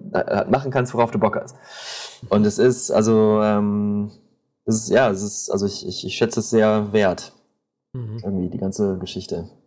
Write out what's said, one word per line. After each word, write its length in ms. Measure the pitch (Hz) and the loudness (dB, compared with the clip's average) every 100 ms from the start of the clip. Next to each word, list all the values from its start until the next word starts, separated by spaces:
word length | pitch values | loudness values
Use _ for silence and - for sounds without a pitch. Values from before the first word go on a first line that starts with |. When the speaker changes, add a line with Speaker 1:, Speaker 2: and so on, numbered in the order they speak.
| - 90 | -6 -2
Speaker 1:
da 240 | - 101 - | 0 0 0
machen 220 | 127 139 | 0 0
kannst, 240 | 135 - | -2 0
worauf 160 | 113 117 | 2 2
du 80 | 107 | 2
Bock 180 | 104 - | 0 0
hast? 200 | - - - - - - - - - | -6 -14 -20 -16 -12 -12 -12 -12 0
Und 180 | 104 104 | 4 4
es 120 | 101 | 4
ist, 320 | 123 - - | 4 4 0
also, 480 | - 110 110 107 107 | 2 4 6 6 4
ähm, 680 | 107 104 104 104 104 104 104 - _ _ _ _ | 4 2 2 0 0 -2 -4 -8 _ _ _ _
es 120 | - 110 | -2 -2
ist, 140 | 110 | 2
ja, 200 | 113 127 | 2 4
es 120 | 95 | 0
ist, 280 | 101 - - | -4 -8 -4
also 160 | 98 101 | -2 -2
ich, 220 | 98 - | -4 -10
ich, 180 | 185 92 | -10 -8
ich 80 | |
schätze 260 | - 113 117 | -2 -2 -2
es 100 | 107 | 0
sehr 420 | 117 107 107 104 | 2 4 2 2
wert, 400 | 107 98 87 - _ _ _ _ _ _ | 2 2 0 -6 _ _ _ _ _ _
Speaker 2:
Mhm. 260 | 131 113 113 | -12 -10 -8
Speaker 1:
irgendwie 280 | 101 95 90 | -6 -4 -4
die 80 | - | -4
ganze 400 | 95 98 101 92 | -6 -2 -2 -2
Geschichte. 500 | 90 - - 85 90 _ | -6 -10 -8 -8 -8 _